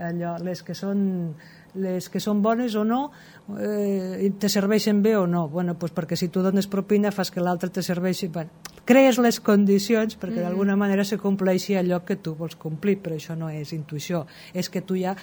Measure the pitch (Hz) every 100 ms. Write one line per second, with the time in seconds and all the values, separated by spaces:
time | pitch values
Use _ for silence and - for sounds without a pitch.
0 | 170 170 170 170 180 175 - 170 196 202
1 | 196 185 170 156 - - - 190 190 185
2 | 175 190 214 208 208 226 247 214 214 247
3 | 285 - - - - 202 208 208 202 196
4 | 185 185 196 196 208 208 196 214 214 208
5 | 208 220 180 175 160 160 175 170 170 -
6 | 165 170 180 185 185 196 196 196 190 208
7 | 208 202 180 - 175 180 175 185 170 175
8 | 185 180 185 165 160 - - - - 254
9 | 269 240 240 233 - 202 202 196 196 226
10 | 220 - 185 - 175 180 202 196 202 196
11 | 202 202 202 196 190 185 185 196 180 175
12 | 175 202 165 156 165 - 160 156 202 196
13 | 180 160 - 165 160 151 147 160 147 151
14 | - 175 147 - - 180 180 190 180 185
15 | 185 190